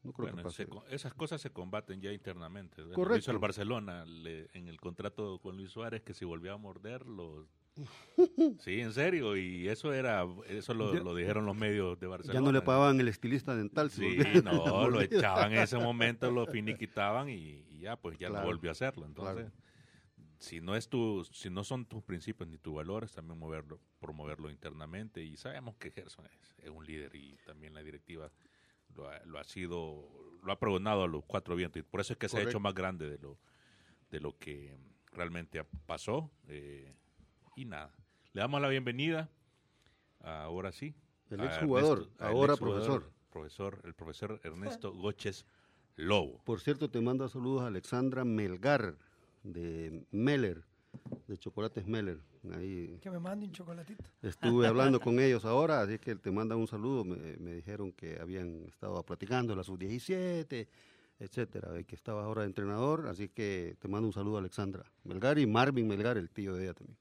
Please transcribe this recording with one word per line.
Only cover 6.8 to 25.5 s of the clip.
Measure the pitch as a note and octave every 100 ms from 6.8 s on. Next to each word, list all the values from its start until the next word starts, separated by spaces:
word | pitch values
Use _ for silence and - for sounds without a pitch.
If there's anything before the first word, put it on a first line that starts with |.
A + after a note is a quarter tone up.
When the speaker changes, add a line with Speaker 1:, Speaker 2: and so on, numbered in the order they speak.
| G#2 B2+ B2+
Speaker 2:
lo | G#2 E2+ D2+ D#2 _ _ -
Speaker 1:
<laughs> | C#3 - - - F4 - D#4 A3+
Speaker 2:
Sí, | - G2
en | A#2
serio, | A2 D#3+ F3 A#2 G2
y | F#2 F2+ F2+
eso | A2 D#3
era, | C3+ B2+ G#2 F2+ F2+ -
eso | G2+ -
lo, | A#2 G#2
Speaker 1:
Ya | B2+
Speaker 2:
lo | F2+ F2
dijeron | F2+ G#2 G#2+
los | G2+
medios | G#2+ G#2 F#2 F2
de | F#2
Speaker 1:
ya |
Speaker 2:
Barcelona. | F#2 D3 B2+
Speaker 1:
no | C#3
le | C3+
pagaban | G#2+ C3 C#3+ C3+
el | B2
estilista | G2+ A#2 C3+ - A#2+
dental, | G#2 D#3 D3+
si | -
Speaker 2:
Sí, | F#2+ F#2
Speaker 1:
volvía | C#3 F#3
<laughs> |
Speaker 2:
no, | G#2+ - E2
Speaker 1:
a | F#2 A#2
Speaker 2:
lo |
Speaker 1:
morder. | A#2 G2
Speaker 2:
echaban | G#3+ G#2+ G2 G#2+
en | A2
ese | A2 B2
momento, | A#2+ A#2+ A#2 A#2 B2
lo | A#2+ A#2
finiquitaban | A#2 G#2+ G#2+ G#2+ - G2+ A2+ C#3+
y, | G#2+ D#2 C#2+ D2+
y | D2+
ya, | F#2 A#2
pues | F2+ D#2+
ya | F2+
Speaker 1:
Claro. | G#2 F#2+
Speaker 2:
no |
volvió | F2 E2+
a |
hacerlo. | D#2+ C3 C3+ D2+
Entonces, | D2 F#2+ F#2+ A2+
Speaker 1:
Claro. | - - - - - _ - - -
Speaker 2:
si | - E2
no | E2+ G#2+
es | -
tu, | B2+ A2+ G2 E2
si | - G2+
no | F2+
son | G2+ B2+ A#2+
tus | A2+
principios | - F2+ F#2+ A2 E2+
ni | D#2
tus | E2 D2+
valores, | D#2+ G#2 A2
también | - E2 E2
moverlo, | D#2+ D#2 D2 D#2 _ _
promoverlo | D#2+ D2+ D2 D2+ D#2
internamente. | D2 D2+ D2+ D#2 F#2 A2 F#2
Y | D#2+ D2+
sabemos | B2+